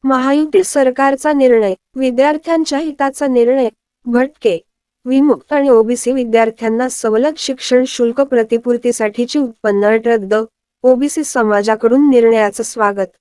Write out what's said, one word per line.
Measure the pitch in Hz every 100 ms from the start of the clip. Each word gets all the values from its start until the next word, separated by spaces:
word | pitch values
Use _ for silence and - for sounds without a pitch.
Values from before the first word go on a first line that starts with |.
महायुती | 269 262 262 294 311 381
सरकारचा | 359 294 262 254 277 269 302
निर्णय, | 285 262 233 202 190 _ 254
विद्यार्थ्यांच्या | 262 240 285 302 330 330 311 285
हिताचा | 320 285 277 269 285
निर्णय. | 247 233 269 233 - _ _
भटके, | 247 240 269 - 226 165 - _ _ _
विमुक्त | 247 269 294 233 -
आणि | 294 277
ओबीसी | 233 220 240 240
विद्यार्थ्यांना | 262 240 226 226 226 226 226 254
सवलत | - 226 220 285 -
शिक्षण | - 262 - 247 262
शुल्क | - 233 247
प्रतिपूर्तीसाठीची | 277 240 226 233 247 240 240 233 214 208 240 302
उत्पन्न | 254 226 214 202
अट | 208 220 233
रद्द. | 233 190 214 220 _ _ _
ओबीसी | 247 254 285 320
समाजाकडून | 294 262 214 208 208 220 233 262 294
निर्णयाचं | 247 226 226 208 196
स्वागत. | 226 233 208 202 190 _